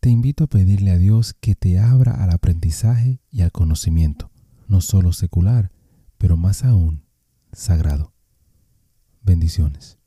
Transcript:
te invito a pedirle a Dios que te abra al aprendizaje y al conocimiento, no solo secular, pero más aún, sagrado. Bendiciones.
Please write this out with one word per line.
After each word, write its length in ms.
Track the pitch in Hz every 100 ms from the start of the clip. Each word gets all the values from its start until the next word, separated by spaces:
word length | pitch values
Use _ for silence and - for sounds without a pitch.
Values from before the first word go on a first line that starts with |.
te 80 | 127
invito 360 | 117 120 143
a 20 | 156
pedirle 460 | 104 92 98 98
a 40 | 90
Dios 380 | 92 110 113
que 200 | - -
te 240 | 98 98 90
abra 340 | 113 127 123
al 180 | - 95
aprendizaje 880 | 85 - 85 82 80 107 120 123 131 _
y 120 | 120
al 100 | 85
conocimiento, 800 | - 80 78 - 82 80 73 - _ _ _ -
no 140 | 98
solo 320 | 90 98 90
secular, 580 | 87 87 - 90 120 95 _ _ _ _ _
pero 220 | 92 82
más 260 | 87 101
aún, 400 | 127 110 82 76 _ _ _ _ _
sagrado. 600 | - - 82 80 71 76 _ _ _ _ _ _ _ _ _ _ _
Bendiciones. 760 | 104 85 82 - 76 71 - _